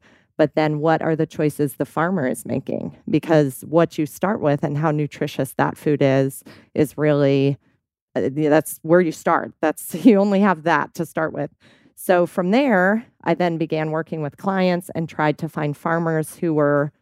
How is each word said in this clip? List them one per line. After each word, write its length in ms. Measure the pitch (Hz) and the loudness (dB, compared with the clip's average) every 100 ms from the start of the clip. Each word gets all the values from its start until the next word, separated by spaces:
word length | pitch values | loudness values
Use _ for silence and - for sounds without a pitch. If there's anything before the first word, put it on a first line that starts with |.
| _ _ _ - | _ _ _ -2
but 200 | 151 - | 0 2
then 240 | 156 151 | -2 0
what 200 | 160 160 | 2 2
are 140 | 160 | 0
the 120 | 160 160 | -2 -2
choices 480 | - 151 - 147 | -2 -2 0 -4
the 100 | - 143 | -4 -6
farmer 400 | - 165 190 127 | -2 -2 -2 -4
is 180 | - | -6
making? 520 | - 127 - - - - - | -6 -6 -6 -8 -8 -12 -4
Because 520 | 151 - 156 143 - - | -4 2 2 2 -4 -2
what 280 | 160 165 - | 0 0 0
you 80 | |
start 360 | 151 - 185 220 | -6 -4 -4 -2
with 240 | 147 143 | -2 -2
and 120 | 151 143 | -2 -2
how 140 | 156 | -2
nutritious 640 | 151 147 - 147 - 135 | -2 -4 -6 -8 -4 -6
that 240 | - 143 - | -2 -4 -2
food 240 | 156 143 | -4 0
is, 400 | 139 135 135 - - - _ | 2 2 0 -4 -20 -20 _
is 240 | - 143 - | -2 -2 0
really, 580 | 151 143 139 139 139 139 _ _ _ _ _ - | 0 2 2 2 2 -2 _ _ _ _ _ -4
uh, 120 | 101 | -4
that's 480 | 139 151 156 - - | -2 2 2 2 -8
where 180 | 156 175 | 2 4
you 120 | 170 | 4
start. 400 | - 180 160 - - | -2 -2 0 -2 -4
That's, 320 | 156 - - | -4 -4 -10
<laughs> 80 | 165 | 4
you 140 | 240 196 | 6 6
only 220 | 208 190 | 4 4
have 240 | 202 160 | 2 2
that 280 | 156 151 147 | 2 0 0
to 120 | - 160 | -6 -6
start 260 | - 160 | -4 -4
with. 200 | - 143 _ _ _ _ | -4 -8 _ _ _ _
So 320 | _ - 180 175 | _ 2 2 2
from 240 | - 180 | 0 0
there, 560 | 226 277 196 185 220 - _ | 2 4 4 4 0 -4 _
I 120 | - | -2
then 220 | 165 175 160 | 0 0 -2
began 360 | 160 156 156 | -4 -2 -2
working 300 | 156 156 160 | -4 -6 -6
with 140 | 147 - | -8 -6
clients 520 | 196 190 185 175 - - | -4 0 0 0 -4 -8
and 120 | 165 | -8
tried 300 | - 151 151 | -2 0 0
to 100 | 160 | -4
find 280 | - 151 147 | -6 -6 -4
farmers 580 | 170 165 165 160 151 - | -2 -2 0 -2 -4 -4
who 160 | 175 | -2
were 400 | 151 147 147 147 _ | 0 2 2 0 _